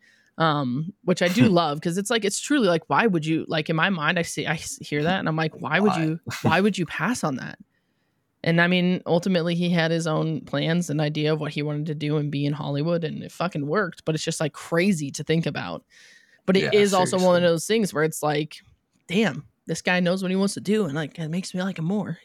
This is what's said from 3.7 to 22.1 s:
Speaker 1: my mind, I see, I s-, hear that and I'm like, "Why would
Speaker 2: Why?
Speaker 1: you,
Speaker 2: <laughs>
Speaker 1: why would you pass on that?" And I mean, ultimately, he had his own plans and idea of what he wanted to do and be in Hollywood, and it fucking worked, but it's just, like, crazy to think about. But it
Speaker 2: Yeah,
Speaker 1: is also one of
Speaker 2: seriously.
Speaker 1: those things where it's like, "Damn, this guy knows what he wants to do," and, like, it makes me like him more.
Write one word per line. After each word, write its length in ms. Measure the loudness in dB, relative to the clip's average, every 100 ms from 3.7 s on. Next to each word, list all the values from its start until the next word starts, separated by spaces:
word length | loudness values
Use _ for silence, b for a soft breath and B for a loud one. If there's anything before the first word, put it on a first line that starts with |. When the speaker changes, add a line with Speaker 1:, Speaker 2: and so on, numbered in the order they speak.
| 0
Speaker 1:
my 120 | 0
mind, 300 | 0 0 0
I 40 |
see, 220 | -2 -4 -4
I 100 | -4
s-, 220 | -8 -12
hear 200 | -6 -2
that 140 | 0 0
and 100 | -2
I'm 80 | -2
like, 240 | -4 -4
"Why 180 | -2 2
would 140 | 2
Speaker 2:
Why? 100 | 2
Speaker 1:
you, 160 | 0 -4 -8
Speaker 2:
<laughs> 100 | -4
Speaker 1:
why 180 | 2 4
would 180 | 2 0
you 80 | -4
pass 380 | -4 -4 -2
on 140 | -4 -4
that?" 200 | -8 -16 -20 _ _ _ _ _ _ _
And 160 | 0 2
I 80 | 4
mean, 340 | 4 2 0 0
ultimately, 500 | 0 2 0 0 0
he 140 | 0
had 200 | 2 2
his 140 | 0 0
own 360 | -2 -2 -4
plans 480 | -4 -4 0 0 0
and 100 | -2
idea 320 | -2 0 0
of 80 | -2
what 140 | -4
he 80 | -4
wanted 240 | -4 -4 -6
to 100 | -4
do 220 | -2 0
and 120 | -2
be 160 | -2 -2
in 60 |
Hollywood, 540 | -2 -4 -2 -2 -2 -4
and 180 | -8
it 80 | -10
fucking 360 | -6 -4 -4 -2
worked, 360 | -2 -2 -4
but 100 | -4
it's 100 | -2 -2
just, 160 | -2
like, 100 | -4
crazy 600 | -6 -2 2 2 2 -2
to 120 | -6
think 220 | 0 0 0
about. 400 | -4 -6 -10 -14 b b b b b 2
But 120 | 2
it 60 | 4
Speaker 2:
Yeah, 60 | 4
Speaker 1:
is 120 | 6
also 220 | 4 2 4
one 60 | 4 6
of 20 |
Speaker 2:
seriously. 80 | 4
Speaker 1:
those 200 | 2 2
things 260 | 0 2
where 100 | 0
it's 180 | 0 0
like, 360 | -2 0 -4 -8 _ _ _ _ -2
"Damn, 380 | 0 0 -2 -10 _ -8
this 160 | -4
guy 200 | 0 2
knows 200 | 2 0
what 60 | 0
he 40 | 0
wants 200 | 0 -2
to 40 |
do," 240 | -2 0 0
and, 60 |
like, 240 | -4 -6 -8
it 100 | -6
makes 240 | -6 -6
me 100 | -6
like 160 | -6 -4
him 60 | -2
more. 320 | -2 -4